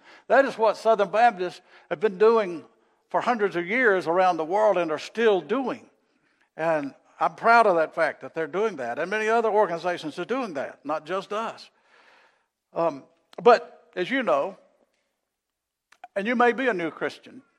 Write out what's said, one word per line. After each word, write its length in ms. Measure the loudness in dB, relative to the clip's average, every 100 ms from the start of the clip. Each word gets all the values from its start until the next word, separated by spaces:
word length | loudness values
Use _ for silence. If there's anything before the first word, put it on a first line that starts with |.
| -20 -16 2
that 160 | 2
is 120 | 2 0
what 200 | 0 2
Southern 340 | 2 2 2
Baptists 500 | 2 2 2 -6 -10 _ -20 -10
have 100 | -4
been 200 | -4 4
doing 460 | 4 4 0 -8 -14 _ _ _ _
for 120 | -2
hundreds 360 | -2 0 -2 -2
of 100 | -4
years 400 | 0 2 2 2
around 300 | 2 2 0
the 80 |
world 340 | -2 2 2 2
and 140 | -2
are 60 | -4
still 400 | -6 0 2 2
doing. 500 | 0 -4 -4 -8 -14 _ _ _ _ _ _ -6
And 380 | -2 -2 -4 -12 _ -4
I'm 160 | -4
proud 320 | 0 4 6 6
of 80 |
that 220 | 2 0 -2
fact 240 | -4 -4
that 120 | -10
they're 140 | -8 -6
doing 300 | -4 -4 -4
that. 240 | -8 -6
And 100 | -4
many 160 | -4 0
other 240 | 2 2
organizations 680 | 2 0 -2 -6 -6 -8 -10
are 40 |
doing 300 | -6 -6 -6
that, 240 | -8 -10 -10
not 200 | -8 -8
just 280 | -6 -8 -6
us. 360 | -8 -8 -12 -20 _ _ _ _ _ _ _ _ _ _
Um, 300 | -4 -4 -6 -14 _ _ 0
but 480 | 4 4 2 -20 _ -8
as 120 | -4
you 140 | -2
know, 340 | 0 0 -2 -8 _ _ _ _ _ _ _ _ _ _ _ _ _ _ -12
and 140 | -6 -2
you 80 | 2
may 160 | 2
be 160 | 2 -2
a 60 |
new 180 | -2 -6
Christian, 500 | -6 -8 -8 -18 -20 _